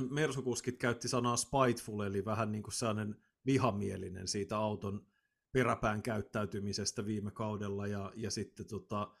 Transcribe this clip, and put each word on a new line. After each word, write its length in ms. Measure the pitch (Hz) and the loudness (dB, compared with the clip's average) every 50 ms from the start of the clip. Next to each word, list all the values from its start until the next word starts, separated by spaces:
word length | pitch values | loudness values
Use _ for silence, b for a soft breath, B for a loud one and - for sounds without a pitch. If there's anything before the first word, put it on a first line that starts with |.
| 135 127 | 0 0
mersukuskit 680 | 139 147 156 143 127 135 131 131 117 - - 131 120 - | 0 2 2 2 0 0 -2 0 -2 0 0 -2 -2 0
käytti 300 | - 120 120 - - 117 | 2 2 2 0 0 0
sanaa 300 | - 123 117 123 120 117 | 0 2 2 2 2 2
spiteful, 640 | - - - 139 131 123 120 - - - 107 104 | 0 2 4 6 6 6 4 2 -2 -4 -4 -2
eli 240 | 104 101 98 101 98 | -2 0 0 0 0
vähän 260 | 107 107 113 113 107 | 0 0 0 0 0
niin 120 | 107 104 104 | 0 -2 -4
kuin 100 | - - | -4 -4
sellainen 420 | - 123 113 104 107 107 104 104 - _ _ _ _ - | -2 0 0 0 0 -2 -4 -4 -8 _ _ _ _ 2
vihamielinen 800 | 131 139 127 123 120 101 101 101 98 95 95 92 92 90 92 92 92 | 4 4 6 4 4 2 2 0 -2 -2 -4 -6 -6 -8 -6 -6 -4
siitä 300 | - 104 98 - 110 107 | -2 -2 -2 0 0 0
auton 480 | 110 107 107 - - 101 98 104 - - _ _ _ _ _ _ _ _ | 0 0 0 -2 -2 -4 -4 -6 -8 -12 _ _ _ _ _ _ _ _
peräpään 500 | - 131 123 117 117 - - 110 104 107 | 2 4 4 4 2 2 2 2 2 0
käyttäytymisestä 1040 | 101 123 110 107 104 - - 110 104 101 - 101 98 101 95 - 101 - - - 104 | 0 0 -2 -2 -2 -2 -2 -2 -2 -2 -2 -2 -2 -2 -2 -2 -2 -2 -2 -2 -2
viime 260 | 104 110 104 101 104 | -2 -2 -2 -2 -4
kaudella, 560 | - - 110 107 104 101 104 101 101 101 101 101 | -4 -4 -4 -4 -2 -2 -4 -4 -2 -2 -2 -2
ja, 240 | 104 101 98 95 - | -2 -4 -4 -6 -6
ja 160 | 110 113 101 | -6 -6 -4
sitten 340 | - 110 98 - - - 101 | -4 -4 -4 -6 -8 -12 -10
tota, 460 | - 107 98 - - 107 101 104 - - _ | -8 -8 -8 -6 -4 -2 -2 -2 -4 -6 _